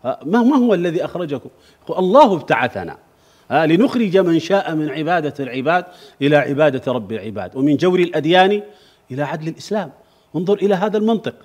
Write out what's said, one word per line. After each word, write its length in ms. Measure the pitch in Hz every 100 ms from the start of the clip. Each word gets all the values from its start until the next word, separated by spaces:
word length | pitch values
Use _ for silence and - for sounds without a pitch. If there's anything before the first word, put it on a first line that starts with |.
آه، 140 | - - 131
ما، 160 | 220
ما 140 | 233 294
هو 180 | 240
الذي 300 | 185 175 165
أخرجكم؟" 440 | 151 175 170 135 - _ _ _
يقول: 140 | - 175
"الله 360 | 185 247 285
ابتعثنا، 600 | 180 - 123 120 101 82 - _ _ _ _ _
آه، 160 | 131 160
لنخرج 520 | 165 262 254 220 185
من 200 | 180 165
شاء 360 | - 196 -
من 160 | 160 151
عبادة 440 | 147 156 175 147 131
العباد 440 | 131 127 131 180 175 - - _
إلى 140 | 139 147
عبادة 560 | - 139 151 131 127
رب 200 | 123 98
العباد، 440 | 110 101 101 92 131
ومن 200 | 139 143
جور 220 | 180 180
الأديان 640 | 170 156 147 180 190 208 208 - _ _ _
إلى 120 | 127
عدل 260 | 143 156 156
الإسلام." 420 | - - 202 160 - _ _ _ 151
انظر 180 | 180
إلى 200 | 202 196
هذا 240 | 190 208 214
المنطق 360 | 214 226 131 -